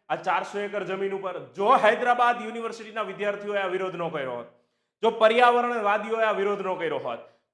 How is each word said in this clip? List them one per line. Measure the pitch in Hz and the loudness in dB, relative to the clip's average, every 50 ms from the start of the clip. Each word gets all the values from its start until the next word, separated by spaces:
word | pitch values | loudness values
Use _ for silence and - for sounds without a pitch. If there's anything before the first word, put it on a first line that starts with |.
| _ - | _ -6
આ | 156 | -4
ચારસો | 170 170 185 170 185 190 - - 202 | -2 0 0 0 0 -2 -4 -6 -6
એકર | 202 196 202 202 185 | -6 -4 -4 -4 -4
જમીન | 165 190 196 196 190 196 | -4 -4 -4 -4 -4 -4
ઉપર | 185 190 185 180 - | -4 -6 -8 -8 -8
જો | - - - 185 196 220 269 | -12 -10 -6 0 4 4 6
હૈદરાબાદ | 220 220 214 233 233 247 247 247 247 240 240 240 196 | 6 6 4 4 4 2 2 2 4 4 2 2 0
યુનિવર્સિટીના | 214 220 226 233 226 220 208 - 214 220 214 226 | -4 -8 -8 -8 -8 -8 -10 -10 -12 -10 -8 -6
વિદ્યાર્થીઓએ | 208 190 185 165 202 208 202 202 202 208 208 196 | -6 -6 -6 -4 -4 -4 -4 -4 -4 -4 -2 -2
આ | 196 185 | -2 -2
વિરોધ | 180 185 190 180 160 | -2 -2 -4 -4 -4
ન | 170 170 160 | -6 -6 -4
કર્યો | 147 147 135 127 | -4 -4 -6 -6
હોત, | 123 120 117 - - _ _ _ _ _ _ _ _ _ | -6 -8 -10 -12 -18 _ _ _ _ _ _ _ _ _
જો | 208 226 | 0 0
પર્યાવરણવાદીઓએ | 220 220 220 220 233 240 240 240 240 240 240 240 240 233 208 202 208 214 208 220 226 226 220 | 4 4 4 4 6 6 6 6 6 4 2 0 -2 -2 0 0 0 0 -2 -4 -2 0 2
આ | 220 | 2
વિરોધ | 202 190 196 208 202 185 185 185 | 2 0 0 -2 -2 -2 -4 -4
ન | 185 | -4
કર્યો | 170 170 156 143 131 | -4 -4 -4 -4 -4
હોત, | 131 127 117 117 - - _ _ _ _ | -4 -6 -8 -8 -10 -16 _ _ _ _